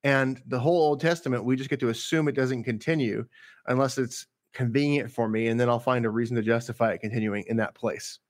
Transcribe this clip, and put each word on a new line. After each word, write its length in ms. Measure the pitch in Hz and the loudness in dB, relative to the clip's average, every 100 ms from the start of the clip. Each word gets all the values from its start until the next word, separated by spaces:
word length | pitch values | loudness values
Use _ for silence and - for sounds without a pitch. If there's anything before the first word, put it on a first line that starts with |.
And 380 | 139 139 131 131 - | 4 4 2 -2 -4
the 140 | 127 | -2
whole 240 | 135 175 | 2 4
Old 180 | 151 143 | 4 4
Testament, 420 | 160 170 139 123 | 2 0 -2 -2
we 120 | 113 131 | 0 0
just 160 | 135 | 0
get 80 | 139 | -2
to 100 | 120 | 0
assume 380 | 117 - 160 151 | -2 -2 0 2
it 80 | 131 | 0
doesn't 280 | 127 127 | 0 -2
continue 600 | 113 110 156 160 120 104 120 - - - - | -4 -4 -2 0 0 -2 -6 -14 -20 -14 -2
unless 320 | 127 135 131 | 0 2 0
it's 300 | 123 - - _ _ | -4 -6 -16 _ _
convenient 580 | - 123 123 143 143 113 | -4 0 2 2 0 -2
for 160 | - 113 | -2 -2
me, 200 | 110 113 | 0 0
and 120 | 117 | 2
then 80 | 123 | 2
I'll 120 | 117 | 2
find 260 | 123 123 113 | 2 0 0
a 60 | |
reason 240 | 110 117 120 | -2 -2 -2
to 80 | |
justify 500 | 107 117 120 123 113 | 2 0 -2 0 0
it 60 | 87 | 0
continuing 440 | 107 113 107 101 98 | -4 -2 -2 -2 -2
in 100 | 113 | -2
that 160 | 107 | -2
place. 460 | - 113 67 - - | -2 -6 -4 -10 -18